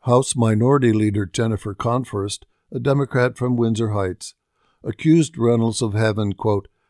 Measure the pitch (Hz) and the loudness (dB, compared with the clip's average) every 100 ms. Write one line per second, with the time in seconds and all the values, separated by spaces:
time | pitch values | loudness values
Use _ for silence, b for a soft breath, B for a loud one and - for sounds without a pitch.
0 | - 123 131 - 113 107 120 143 123 107 | 4 2 2 0 2 2 4 4 4 2
1 | 107 104 98 - 113 107 107 98 123 120 | 2 0 -4 -2 -2 -2 -6 -6 -2 -2
2 | 127 104 98 - - _ _ - 120 139 | -4 -6 -6 -8 -16 _ _ -6 -2 0
3 | 139 131 123 113 123 123 117 110 113 104 | 0 0 0 0 -2 0 0 0 -2 -2
4 | 95 92 - _ _ _ _ _ - - | -4 -6 -14 _ _ _ _ _ -12 -4
5 | 160 165 156 - 117 117 113 107 113 104 | 2 4 2 0 0 2 0 -2 -2 0
6 | 113 107 104 95 110 101 - _ _ | 0 0 -4 -2 -2 -2 -6 _ _